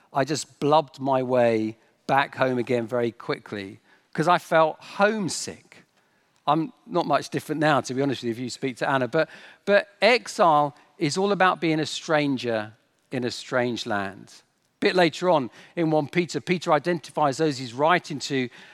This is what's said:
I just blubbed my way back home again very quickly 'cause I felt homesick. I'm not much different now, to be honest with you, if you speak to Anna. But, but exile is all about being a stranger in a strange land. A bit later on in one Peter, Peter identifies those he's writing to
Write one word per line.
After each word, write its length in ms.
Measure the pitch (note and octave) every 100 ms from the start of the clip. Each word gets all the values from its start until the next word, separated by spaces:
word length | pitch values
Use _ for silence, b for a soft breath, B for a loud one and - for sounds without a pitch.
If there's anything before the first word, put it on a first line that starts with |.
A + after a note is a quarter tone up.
| b
I 100 | C#3+
just 360 | C3+ D3 - -
blubbed 400 | D3 D#3 C#3+ -
my 220 | C3+ C3
way 540 | B2+ B2+ A#2+ A2+ A2 A2+ b b -
back 280 | C#3 C#3 -
home 220 | C3 B2+
again 300 | A2 B2 A2+
very 240 | B2 A#2+
quickly 680 | - - D3 - G#2+ G2 A2 b b b
'cause 160 | - D#3+
I 80 | F3
felt 400 | - E3 D#3 -
homesick. 1040 | - - G3+ A3 E3+ - - E2 _ - _ _ _ _ _ _ -
I'm 260 | D#3 D#3 _ -
not 180 | F3 D#3
much 240 | C#3+ C#3+
different 300 | C#3 - D3
now, 220 | D3+ C3+
to 120 | -
be 80 | B2+
honest 220 | C#3+ B2
with 40 | A#2+
you, 40 |
if 80 | A2+
you 100 | B2+
speak 280 | - C3+ A#2+
to 120 | D3+
Anna. 180 | C3+ A#2+
But, 220 | D#3+ D#3 B B B -
but 240 | G3+ - -
exile 760 | G#3 B3 G3+ - F3+ D3 C#3+ - b -
is 200 | E3+ C#3+
all 140 | G3+
about 280 | F#3+ F#3 E3
being 200 | E3 D#3
a 60 | D3
stranger 880 | - - D3+ C#3+ B2+ A#2+ A2+ G#2+ - _ _ -
in 120 | C3 A#2+
a 40 |
strange 540 | - - C3 B2 A2 B2
land. 480 | G#2 G2 G2+ A#2 -
A 420 | _ _ _ -
bit 160 | G3+ F#3
later 340 | E3+ - F3+
on 220 | D#3+ A#2 B B -
in 160 | D#3+
one 160 | D#3 C#3+
Peter, 320 | F#3 F3 D3
Peter 320 | - F#3 -
identifies 640 | D3+ E3+ F3 - - D3 C3+
those 200 | D#3+ B2+
he's 160 | B2+
writing 460 | A#2+ D3+ F3 - B2+
to 300 | - C3+ B2 B B